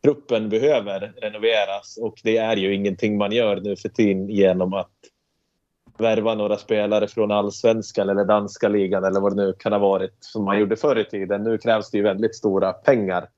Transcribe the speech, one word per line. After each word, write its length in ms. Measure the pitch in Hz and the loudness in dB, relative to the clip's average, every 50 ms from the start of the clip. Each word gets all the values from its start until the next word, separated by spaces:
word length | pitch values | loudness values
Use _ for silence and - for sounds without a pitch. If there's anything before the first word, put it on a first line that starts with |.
| - | 2
truppen 460 | 147 143 - - - 123 110 110 107 | 2 0 0 -4 -4 -4 -4 -2 -2
behöver 640 | 104 110 123 147 151 123 104 101 98 98 95 110 101 | -4 0 0 0 0 0 -2 -4 -8 -8 -8 -10 -14
renoveras 800 | - 110 107 104 110 104 113 113 107 101 98 98 101 - - - 110 117 | -10 -12 -10 -8 -2 0 0 2 2 0 -2 -4 -8 -10 -14 -12 -8 -8
och 180 | 110 - - _ | -8 -8 -6 _
det 120 | 117 110 | 0 0
är 200 | 110 110 110 113 | 0 2 0 0
ju 180 | 101 95 95 101 | 0 0 -2 -2
ingenting 440 | 98 101 101 95 - - 107 107 101 | 0 -2 -4 -4 -2 -2 -2 0 0
man 140 | 104 101 107 | -2 0 0
gör 280 | 120 117 107 101 98 | 0 0 0 0 -2
nu 160 | 90 104 98 | -2 -6 -6
för 120 | - - 104 | -6 -6 -10
tiden 400 | - - 113 104 98 95 95 98 | -2 2 2 2 2 0 -2 -4
genom 460 | 107 101 98 95 90 92 92 92 92 | 2 4 4 4 4 4 0 -2 -2
att 160 | 98 90 _ _ _ _ - _ _ _ _ _ _ _ _ _ _ _ _ _ _ _ _ _ _ | -4 -6 _ _ _ _ -20 _ _ _ _ _ _ _ _ _ _ _ _ _ _ _ _ _ _
värva 360 | 110 113 110 104 107 113 113 | 0 0 0 2 0 0 -2
några 220 | 107 104 104 104 | 0 0 -2 -2
spelare 520 | 101 - - 110 107 104 104 107 107 104 101 | -4 -2 -2 -2 0 0 0 0 0 0 -2
från 220 | - - 110 104 | -2 -2 0 0
allsvenskan 760 | 104 104 101 101 98 - - 117 113 113 104 - - - 101 98 | 2 0 0 -2 -4 0 2 2 2 2 -2 -6 -4 -2 -2 0
eller 160 | 98 101 101 | 0 0 2
danska 440 | 92 107 104 101 101 - - - 104 | 4 2 2 2 -2 -6 -2 -2 0
ligan 360 | 101 104 98 92 98 95 92 | 2 2 0 2 0 0 0
eller 160 | 95 95 98 | 0 0 0
vad 160 | 98 101 98 | 0 0 0
det 100 | 101 101 | 0 0
nu 60 | 95 92 | -2 -2
kan 200 | - - 113 107 | -2 -4 -2 0
ha 60 | 101 | 2
varit 380 | 101 98 98 95 95 92 _ _ | 2 2 2 0 -2 -6 _ _
som 240 | - - - 113 101 | -20 -12 -8 -6 -4
man 140 | 98 101 104 | 0 2 2
gjorde 180 | 107 98 110 | 2 2 0
förr 220 | 107 - 147 135 110 | 0 0 0 2 2
i 60 | 104 | 0
tiden. 380 | - - 101 95 90 101 101 107 | -2 -4 -8 -4 -2 -4 -2 -2
Nu 160 | 113 113 107 | -2 -2 -2
krävs 320 | - 120 113 110 104 - | 0 0 0 0 0 -2
det 80 | - 104 | -2 0
ju 60 | 101 | 0
väldigt 320 | 107 95 95 113 107 - | 2 0 0 -2 -2 -2
stora 360 | - - 107 95 95 92 95 - | -2 -2 0 2 2 0 0 -2
pengar 560 | - _ - 139 120 104 92 90 90 87 - _ | 0 _ 2 2 4 2 -2 -2 -4 -6 -6 _